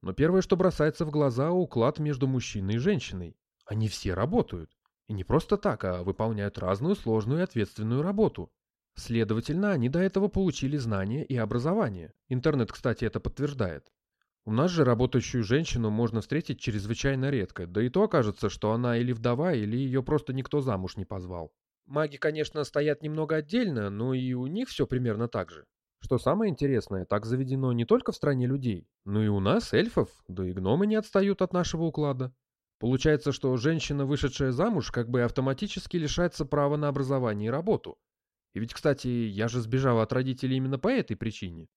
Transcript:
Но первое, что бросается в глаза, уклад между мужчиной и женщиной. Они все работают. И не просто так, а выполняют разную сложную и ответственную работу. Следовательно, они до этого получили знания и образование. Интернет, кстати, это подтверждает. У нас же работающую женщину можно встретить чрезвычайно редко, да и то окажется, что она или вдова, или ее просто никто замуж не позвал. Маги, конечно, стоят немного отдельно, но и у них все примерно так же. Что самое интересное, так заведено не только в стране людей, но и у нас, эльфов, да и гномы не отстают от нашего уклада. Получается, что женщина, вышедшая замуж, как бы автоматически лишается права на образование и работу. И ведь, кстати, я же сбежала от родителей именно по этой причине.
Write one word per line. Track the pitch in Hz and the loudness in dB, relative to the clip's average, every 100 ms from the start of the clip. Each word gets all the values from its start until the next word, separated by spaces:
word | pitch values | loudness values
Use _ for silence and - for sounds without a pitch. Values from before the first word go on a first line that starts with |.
Но | 92 | -6
первое, | 92 151 190 | 0 4 4
что | 180 180 | 2 2
бросается | 185 - 156 147 156 | 2 4 0 0 -2
в | |
глаза, | 151 143 120 147 | 2 2 2 0
уклад | 180 175 120 117 156 | 0 0 2 2 2
между | 151 139 135 | -2 0 0
мужчиной | 131 - 104 95 110 | 0 -2 -4 -2 0
и | |
женщиной. | 151 190 - 92 87 - _ _ - | 2 0 -2 -8 -10 -14 _ _ -6
Они | 107 110 | -2 -2
все | - 101 | -2 -4
работают. | 90 123 226 - 87 80 _ _ _ _ | 0 2 2 0 -6 -12 _ _ _ _
И | |
не | 104 92 | -8 2
просто | 151 - 202 | 2 2 0
так, | 208 117 | 0 0
а | 98 90 | -2 -2
выполняют | 90 92 110 107 101 - | -2 0 0 0 -4 -4
разную | 92 98 151 202 | -2 0 0 -2
сложную | - 110 104 151 | 0 0 2 0
и | |
ответственную | 180 - 101 - 110 123 | 0 -2 -2 -4 -2 0
работу. | 170 202 208 - 87 _ _ _ _ - | 0 2 0 0 -12 _ _ _ _ -16
Следовательно, | - 113 107 110 120 156 208 | -2 0 2 0 0 0 2
они | 190 117 | 2 2
до | 156 | 2
этого | 185 190 202 | 2 2 0
получили | 190 190 - 135 147 | 2 0 0 -2 -2
знания | 117 101 95 131 - | 0 -2 -2 -4 -2
и | 127 | -2
образование. | 107 117 135 202 165 95 80 _ _ | 0 0 0 0 0 -2 -12 _ _
Интернет, | 127 156 147 110 | 0 2 2 0
кстати, | - 127 113 | -2 -2 0
это | 110 - | -2 -2
подтверждает. | - 104 143 135 98 73 _ _ _ _ _ _ - | -6 -4 -4 -2 -4 -4 _ _ _ _ _ _ -2
У | |
нас | 110 170 | 2 2
же | 170 127 | 4 4
работающую | 113 127 127 - 127 | 4 4 2 0 -2
женщину | 101 131 165 123 113 | 2 2 2 0 0
можно | 104 117 110 | 2 0 -2
встретить | 101 143 - - | -2 -4 -4 -6
чрезвычайно | - 104 101 113 139 135 135 | -4 -4 -4 -2 0 0 0
редко, | 139 92 - 87 | 0 -2 -6 -6
да | 95 | -2
и | 123 | 0
то | 180 | 2
окажется, | 214 165 110 98 104 | 2 2 2 0 -4
что | - 107 | 0 0
она | 113 123 117 | 0 0 0
или | 123 | 0
вдова, | 113 120 120 175 | 0 0 0 0
или | 143 104 117 | 0 0 -2
ее | 135 131 | 0 -2
просто | 131 156 - | 0 0 0
никто | 131 127 151 | -6 -2 -2
замуж | 131 98 92 - | 0 -2 -4 -8
не | |
позвал. | 95 98 90 87 78 _ _ _ _ | -8 -8 -10 -10 -12 _ _ _ _
Маги, | 143 156 143 | -2 -2 0
конечно, | 160 156 151 151 | -2 0 -4 -4
стоят | 143 147 151 143 | -2 0 2 0
немного | 151 156 156 156 | -2 -4 -2 -2
отдельно, | 147 240 226 131 101 | 0 0 0 0 -2
но | 101 123 | -2 -2
и | 131 127 | 0 -2
у | 127 127 | -2 -4
них | 185 254 | -4 -6
все | - 135 | -2 -2
примерно | 127 120 107 117 | 0 -2 -2 -2
так | 113 92 | -2 -6
же. | 78 - _ _ _ | -10 -20 _ _ _
Что | - 123 | -2 0
самое | - 180 226 | 2 2 0
интересное, | 147 143 123 - 95 | 0 2 2 0 -6
так | 90 101 107 | -2 -2 0
заведено | 127 131 135 131 | -2 0 0 0
не | 120 | 0
только | 117 233 - | 4 2 2
в | 185 | -2
стране | 147 135 123 | 0 2 0
людей, | 139 127 92 - _ | 0 0 -4 -6 _
но | - 101 | -2 0
и | 107 | 2
у | 101 | 4
нас, | 95 190 233 | 4 2 4
эльфов, | 110 214 - 117 - - | 2 2 0 -2 -4 -14
да | 92 92 | -6 -6
и | |
гномы | 92 92 131 202 | -2 2 2 2
не | 214 | 0
отстают | 214 196 202 196 | 0 2 2 2
от | 185 | 0
нашего | 180 175 165 | 0 -2 0
уклада. | 165 156 147 131 127 _ _ _ _ _ | -2 0 -2 -2 -4 _ _ _ _ _
Получается, | 113 131 160 151 143 | 0 4 4 4 2
что | 127 135 127 | -2 0 2
женщина, | 131 160 - 143 135 | 2 0 -2 -2 0
вышедшая | 143 139 - 135 | 0 -2 0 -2
замуж, | 127 202 196 113 | 2 0 0 -2
как | - 117 | -4 0
бы | 123 | 2
автоматически | 120 - 131 131 208 - - 175 | 2 2 0 -2 -4 -6 -4 -4
лишается | 147 151 175 - 147 | -2 0 0 0 -2
права | 147 143 147 | 2 2 2
на | 147 | 0
образование | 139 135 139 123 104 107 | 0 0 2 2 0 -2
и | |
работу. | 135 180 175 - - _ _ _ _ _ 95 | -2 0 -2 -2 -18 _ _ _ _ _ -6
И | |
ведь, | 117 | -6
кстати, | - 156 139 127 | -2 0 0 0
я | 120 113 98 113 | -2 -2 -2 -2
же | 123 | -2
сбежала | 113 127 135 117 | -2 0 4 2
от | 110 | 2
родителей | 127 131 127 131 131 | 0 -2 -2 -2 0
именно | 131 135 | 0 -2
по | 190 | 0
этой | 262 - 104 | 0 -2 -4
причине. | 113 - 95 82 82 | -6 -6 -10 -12 -16